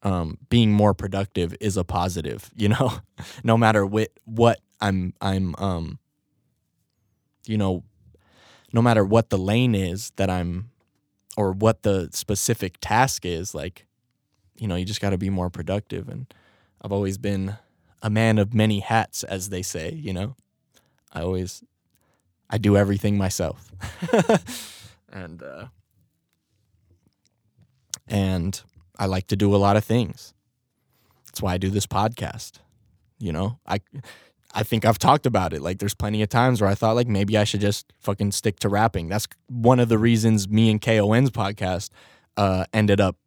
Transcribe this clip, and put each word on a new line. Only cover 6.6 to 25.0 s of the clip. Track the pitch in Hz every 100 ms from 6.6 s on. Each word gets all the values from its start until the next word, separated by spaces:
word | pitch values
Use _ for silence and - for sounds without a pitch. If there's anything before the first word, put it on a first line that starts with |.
| _ _ _ _ _ _ _ _ -
you | 110
know, | 98 92 - _ _ _ _ _ _ _ _
no | 110
matter | 120 110
what | 98 110 113
the | 98
lane | 92 110 127 107
is | 95 92 - -
that | 95
I'm, | 90 87 87 117 _ _ _ _ _ _ -
or | 101
what | 95 110 113
the | 107 98 82
specific | - - 104 - 117 95 -
task | - 110 131 - 87
is, | 85 92 80
like, | 76 - _ _ _ _ _ _ _ _
you | 110
know, | 87
you | 92
just | 107
gotta | 101 95
be | 95
more | 95 90
productive. | 90 80 98 - 92 -
And | 107 131 _ _ _ _ _
I've | -
always | 101 101 95
been | 101 98 95 107 _ _ _ _
a | 113
man | 107 113 107
of | 101
many | 113 110 104
hats, | - 113 107 -
as | - 98 98
they | 95
say, | 92 87 80
you | 160 143
know, | 92 107 135 _ _ _ _ _ _ _
I | 76
always, | 90 92 92 - _ _ _ _ _ _ _ _ _
I | 110
do | 104 101
everything | 101 101 104 101
myself. | 95 - 85 - - - - - 175
<laughs> | 240 175 214 - 247 - - - _